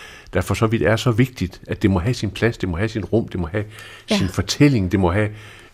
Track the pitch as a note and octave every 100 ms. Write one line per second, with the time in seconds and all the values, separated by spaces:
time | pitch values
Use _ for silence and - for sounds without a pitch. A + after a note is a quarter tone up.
0 | - - - F2+ F#2 G2 A2+ A2 D2+ A2+
1 | - A2 B2+ - F2 - - - G#2 F#2+
2 | F2+ B2+ G#2 - A2 A#2 F#2+ E2 A2 A2
3 | F2+ A2 - F#2 E2 G#2 G#2 - - -
4 | - G#3 F#2+ F#2+ F#2 - D3 B2 F#2 G2+
5 | F2+ F#2+ G#2+ G#2+ - - -